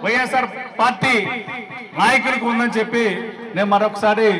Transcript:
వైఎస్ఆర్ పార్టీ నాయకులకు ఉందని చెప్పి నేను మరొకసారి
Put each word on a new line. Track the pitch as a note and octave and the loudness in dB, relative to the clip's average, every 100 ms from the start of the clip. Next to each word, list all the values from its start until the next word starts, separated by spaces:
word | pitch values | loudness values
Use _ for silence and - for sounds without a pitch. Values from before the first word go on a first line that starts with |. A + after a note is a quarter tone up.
వైఎస్ఆర్ | G3 B3 B3+ B3+ A3 - - - | 0 0 0 0 -2 -8 -12 0
పార్టీ | A#3+ - C4+ A#3 F#3+ A#3+ G3+ - - - - D3+ | 0 2 0 0 0 -6 -10 -12 -12 -14 -10 2
నాయకులకు | G#3+ C4 A#3 B3+ A#3 | 4 4 2 -2 -2
ఉందని | A#3 A#3+ A3 | 0 0 0
చెప్పి | A3 A#3+ A3 F3 - - - E3 | 0 0 0 -2 -8 -12 -8 -2
నేను | G3+ | 2
మరొకసారి | G3+ G#3+ G3+ G#3+ G#3+ A3 | 4 2 2 0 4 4